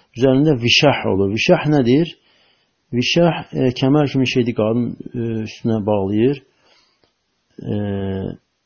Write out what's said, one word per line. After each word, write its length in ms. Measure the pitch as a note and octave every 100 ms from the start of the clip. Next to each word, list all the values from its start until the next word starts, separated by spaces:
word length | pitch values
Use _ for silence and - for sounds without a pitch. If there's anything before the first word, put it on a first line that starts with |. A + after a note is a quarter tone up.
| _ -
üzərində 360 | C3+ C3 D#3 C3
vişah 420 | A#2 - D3 A#2+ A2+
olur." 240 | F#2+ G2
Vişah 320 | G#2+ - E3 C#3
nədir? 420 | D3 A#2 C3+ E3 - _ _ _ _ _ _ -
Vişah, 420 | B2 A#2+ E3+ E3+ D3+ -
e, 120 | D#3 C3
kəmər 360 | B2 C3+ D3 C#3
kimi 200 | C3+ B2+
şeydir, 280 | C3 A#2 A2+
qadın, 300 | G#2+ A#2+ A#2 - -
e, 120 | B2 A#2 A2+
üstünə 380 | G#2+ - - A2 G2+
bağlayır, 500 | G#2+ F#2+ G#2+ B2 C#3+ _ _ _ _ _ _ _ _ _ _ _ -
e, 180 | - G#2 G#2 G2 F#2+ F#2+ F#2+ - _ _